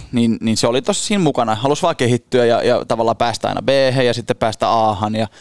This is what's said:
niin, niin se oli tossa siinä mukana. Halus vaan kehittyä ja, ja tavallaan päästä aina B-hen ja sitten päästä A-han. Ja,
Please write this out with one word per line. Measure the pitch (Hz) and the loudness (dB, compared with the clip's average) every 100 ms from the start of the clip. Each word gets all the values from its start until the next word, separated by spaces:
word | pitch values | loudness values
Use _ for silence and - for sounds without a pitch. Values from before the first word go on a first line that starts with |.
| - | -4
niin, | 120 117 110 | 0 0 0
niin | 113 107 | -2 0
se | 120 | 0
oli | 127 | 0
tossa | 139 196 - | -2 -4 -2
siinä | 202 | 0
mukana. | 156 131 113 | 0 0 0
Halus | 107 139 147 | 0 0 0
vaan | 170 - | -2 0
kehittyä | 120 120 - 123 | 0 0 0 2
ja, | 117 113 | 4 2
ja | 120 120 | 2 0
tavallaan | - 117 113 110 | 0 -2 0 0
päästä | 120 110 104 | -2 -2 -4
aina | 101 | -2
B-hen | 107 135 131 135 123 | 0 2 2 2 0
ja | |
sitten | 117 110 117 | 0 -4 -4
päästä | 113 107 104 | -4 0 0
A-han. | 113 110 101 107 | 2 2 0 -2
Ja, | 110 107 - | -2 -4 -8